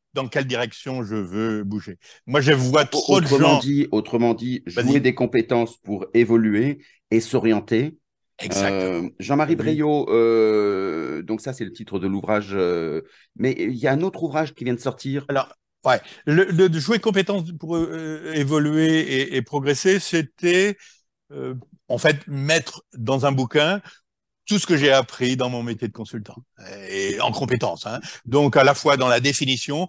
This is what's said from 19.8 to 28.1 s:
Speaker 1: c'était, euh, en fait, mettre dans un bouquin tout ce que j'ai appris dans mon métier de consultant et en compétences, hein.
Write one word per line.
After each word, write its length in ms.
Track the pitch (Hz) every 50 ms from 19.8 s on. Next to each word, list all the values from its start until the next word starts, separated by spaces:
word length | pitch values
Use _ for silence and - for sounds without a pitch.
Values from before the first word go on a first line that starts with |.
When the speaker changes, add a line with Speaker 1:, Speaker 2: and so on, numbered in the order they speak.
| - 190 190 196
Speaker 1:
c'était, 800 | - - - 165 156 - _ _ - 175 175 185 190 208 196 - - - _ _ _ _ _ _ _ _ 143
euh, 220 | 139 131 131 131 127 - _ - _ _ -
en 100 | 123 113
fait, 280 | - 156 156 143 - -
mettre 560 | 143 139 135 147 160 165 - - - - - _ -
dans 280 | 127 113 123 135 135 131
un 80 | 143 139
bouquin 480 | 131 131 - - 147 147 160 190 202 - - - _ _ _ _ _ _ _ _ _ _
tout 120 | - 208 202
ce 80 | -
que 100 | - 175
j'ai 160 | 147 143 143 135
appris 440 | 135 123 - - - 127 123 131
dans 120 | 127 127 123
mon 140 | 123 120 117
métier 260 | 120 117 107 123 110
de 40 | -
consultant 440 | - 110 - - 117 104 - - 117 123 _ _ - - 101 95 98 98 95
et 280 | 98 98 98 98 98 107
en 120 | 120 113 113
compétences, 540 | - 139 117 127 113 120 101 82 - -
hein. 140 | 107 113 - - -